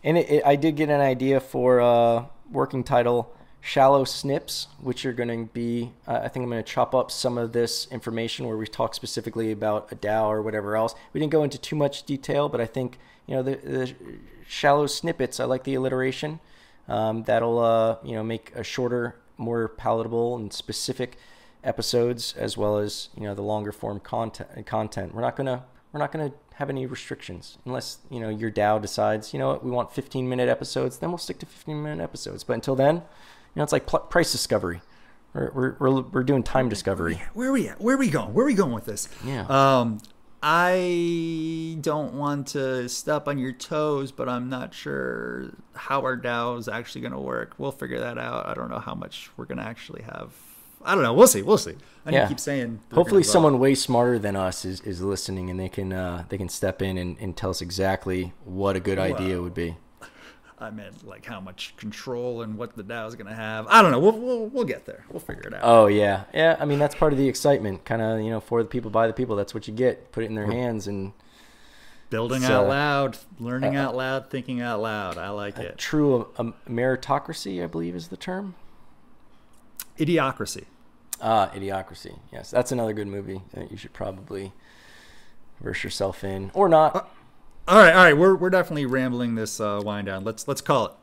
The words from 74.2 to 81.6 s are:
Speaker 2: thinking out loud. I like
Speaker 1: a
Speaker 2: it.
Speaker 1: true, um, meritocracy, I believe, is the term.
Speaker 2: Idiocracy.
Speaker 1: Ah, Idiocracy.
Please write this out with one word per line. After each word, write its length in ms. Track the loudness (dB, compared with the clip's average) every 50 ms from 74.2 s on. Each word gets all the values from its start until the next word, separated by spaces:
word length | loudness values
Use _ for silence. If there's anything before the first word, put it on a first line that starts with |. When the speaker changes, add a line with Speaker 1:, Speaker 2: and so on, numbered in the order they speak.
| -6 -6
Speaker 2:
thinking 320 | -8 -8 -6 -6 -6 -4
out 200 | -4 -4 -4 -2
loud. 360 | -2 -4 -4 -4 -4 -6 -6
I 120 | -8 -8 -8
like 260 | -6 -6 -8 -8 -8
Speaker 1:
a 120 | -8 -10 -10
Speaker 2:
it. 80 | -10
Speaker 1:
true, 500 | -10 -6 -2 2 2 4 4 4 2 0 -4 -6
um, 160 | -6 -6 -6 -6 -12 -12 -6
meritocracy, 920 | -4 0 0 0 0 -2 -2 -2 -2 -2 -2 -6 -12 -10 -10 -8 -6 -6 -6
I 40 |
believe, 260 | -6 -6 -6 -6 -6 -8
is 120 | -10 -12 -12
the 80 | -14
term. 380 | -12 -10 -8 -8 -8 -8 -12 -14 -16 -20 -20 -20 -20 -20 -20 -20 -20 -20 -20 -20 -20 -20 -20 -20 -20 -20 _ -20 -20 -20 -20 -16 -16 -16 -16 -4
Speaker 2:
Idiocracy. 680 | -2 0 2 2 2 2 0 -2 -4 -8 -8 -8 -12 -14 -18 -20 -20 -20 -20 _ -20 -16 -14 -12 -6
Speaker 1:
Ah, 300 | 0 2 4 4 4 2 -2
Idiocracy. 640 | -8